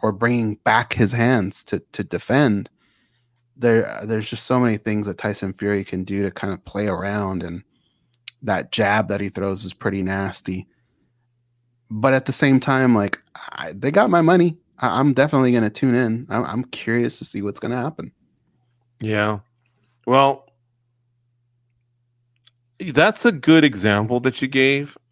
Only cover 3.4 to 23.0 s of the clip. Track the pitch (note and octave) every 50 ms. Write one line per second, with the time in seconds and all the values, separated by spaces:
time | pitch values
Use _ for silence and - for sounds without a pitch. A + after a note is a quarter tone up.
3.4 | _ _ _ C3+ A#2+ A#2+ A2+ A2+ - - - - G#2+ G#2+ A2+ A2 G#2 - A#2 -
4.4 | - - C3 B2+ B2 A#2 G#2+ G#2 - A2+ G#2+ G#2 G2+ G2+ - - - G#2+ G2 -
5.4 | G2+ F#2+ F#2+ - G#2 G2+ G2+ G2 G2 - - F#2+ F#2 F#2 G2 G2+ G2 F#2+ - -
6.4 | - G2 F#2+ F#2 - - - G2+ G#2+ G#2 F2+ F2 F#2+ G2+ G#2 G#2 G2+ F#2+ F#2+ F2
7.4 | - F2 F2 F#2 - _ _ _ _ _ _ _ _ _ _ - _ - - _
8.4 | C#3 G#2 F#2+ F2 - - - A2+ G#2+ G2 G#2 A2 G2+ F2 G2+ G2+ G2+ F#2+ - F#2
9.4 | G2 G2 F#2+ G2+ G#2+ F#2 - - - G#2+ G2 G2 F#2 F#2+ G2 G2 G2 F#2+ - -
10.4 | - - F#2 F#2 F#2+ _ _ _ _ _ _ _ _ _ _ _ _ _ _ _
11.4 | _ _ _ _ _ _ _ _ _ - G#2+ G#2+ A2+ C3+ C3+ C3 C3 - C3 -
12.4 | D3+ C#3 C3+ B2+ - C#3+ C3+ C3 C3 B2 A#2 G#2 G2+ G2+ - - _ _ - -
13.4 | - - - - - D#2+ E2 G2 B2 C#3 D#3 G3+ A3+ G3+ F3 E3+ D#3+ E3 F3+ F3+
14.4 | E3+ E3+ D#3+ - _ _ _ - C3 A#2 E2+ B2+ C#3 D3 B2+ C3 C#3 D3 D3+ C3+
15.4 | C3 B2 B2 A#2 A2 G#2 - - C#3 C3 A#2+ B2+ B2 A2 A2+ A#2+ B2+ - G#2 A#2
16.4 | - - G#2+ B2 B2+ - - - - A#2 A#2 A#2+ A#2 A2 - - - - - G2+
17.4 | G2+ G2+ G2 - - - B2 B2 A#2+ D#3 D#3+ - - - - _ _ _ _ _
18.4 | _ _ _ _ _ _ _ _ _ _ _ - A2 G#2+ G#2+ G#2 G#2+ G#2+ G#2+ G2+
19.4 | - _ _ _ _ _ _ _ _ _ _ _ - A#2+ B2+ C3+ C#3 C#3 C3+ -
20.4 | _ _ _ _ _ _ _ _ _ _ _ _ _ _ _ _ _ _ _ _
21.4 | _ _ _ _ _ _ _ _ _ _ _ _ _ _ _ _ _ _ _ _
22.4 | _ _ _ _ _ _ _ - F#3 E3+ B2 C#3+